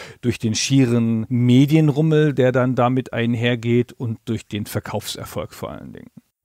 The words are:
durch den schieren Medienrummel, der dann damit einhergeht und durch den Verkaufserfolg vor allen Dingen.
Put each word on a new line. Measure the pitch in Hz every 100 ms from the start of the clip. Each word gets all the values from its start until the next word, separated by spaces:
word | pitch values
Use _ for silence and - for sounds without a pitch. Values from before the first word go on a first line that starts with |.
| - -
durch | 123 -
den | 113
schieren | 107 - 135 127 120 113 113 110
Medienrummel, | 123 123 123 143 160 151 139 160 151 151
der | 131 127
dann | 127 127
damit | 123 123 127 123
einhergeht | 117 117 120 120 123 117 120 123
und | - 123 110 -
durch | 110 -
den | 104 110
Verkaufserfolg | 107 - 107 - - - - 78
vor | - -
allen | - 65
Dingen. | - - - _ _